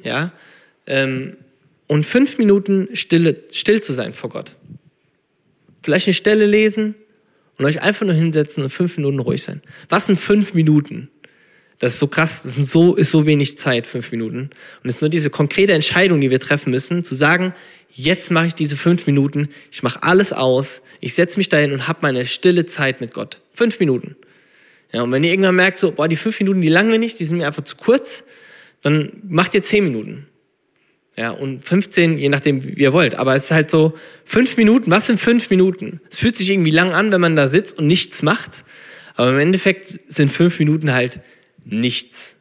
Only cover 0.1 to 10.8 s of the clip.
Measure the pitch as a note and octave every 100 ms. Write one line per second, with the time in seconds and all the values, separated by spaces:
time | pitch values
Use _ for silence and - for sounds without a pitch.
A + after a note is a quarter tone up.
0.1 | B2+ E3+ - - _ _ _ - C3+ C3+
1.1 | C3 C3+ - _ _ _ _ _ D3+ D3+
2.1 | B3 C#4 - G#3+ G3+ G3 G3 F#3+ G#3+ -
3.1 | E3+ E3 - - - - G#3+ G#3+ B2+ A2
4.1 | - A#2 G2+ - - - - _ _ _
5.1 | _ _ _ _ _ _ _ - F3+ G3
6.1 | F3+ G#3 G#3+ G#3 G#3 G#3+ G#3+ G#3+ G#3 _
7.1 | _ _ _ _ - C3+ D#3+ G3 G#3 G#3
8.1 | D#3+ E3 D#3 D3 - C3+ - F3+ E3 C#3
9.1 | C#3 A#2+ - - D3 - - - F#3 G3+
10.1 | F#3+ - G#3 G3 E3+ D#3 D3+